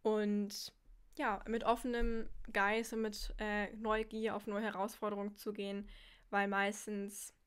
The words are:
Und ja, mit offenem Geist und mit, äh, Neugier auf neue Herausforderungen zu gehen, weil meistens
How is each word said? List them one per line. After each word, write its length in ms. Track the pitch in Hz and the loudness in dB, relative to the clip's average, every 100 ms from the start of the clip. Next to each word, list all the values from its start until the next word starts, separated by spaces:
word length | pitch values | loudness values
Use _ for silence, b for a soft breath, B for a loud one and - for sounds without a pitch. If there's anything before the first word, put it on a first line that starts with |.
Und 680 | 226 214 208 208 202 - - - - - - - | 2 2 4 2 0 -4 -10 -14 -20 -20 -14 -2
ja, 260 | 269 196 - | 0 0 -2
mit 160 | 226 | 0
offenem 640 | 220 233 254 240 233 226 226 - - | 4 2 2 2 2 2 -2 -4 -2
Geist 400 | 208 202 220 226 | 2 4 4 0
und 100 | 220 | -2
mit, 320 | 220 208 - - | -2 -2 -6 -2
äh, 340 | 214 208 202 214 | 0 0 0 -2
Neugier 600 | 220 214 220 220 220 202 | 0 0 0 -2 -2 -2
auf 100 | 208 | -2
neue 160 | 202 | 0
Herausforderungen 720 | 220 185 202 - 214 208 202 208 | 0 0 -2 -2 -2 -2 -4 -4
zu 160 | - | -6
gehen, 360 | 208 196 202 202 B B B B | -4 -4 -4 -8 B B B B
weil 180 | 202 196 | 2 4
meistens 840 | 196 202 208 - 208 202 202 - - | 4 2 0 -4 -4 -4 -8 -12 -14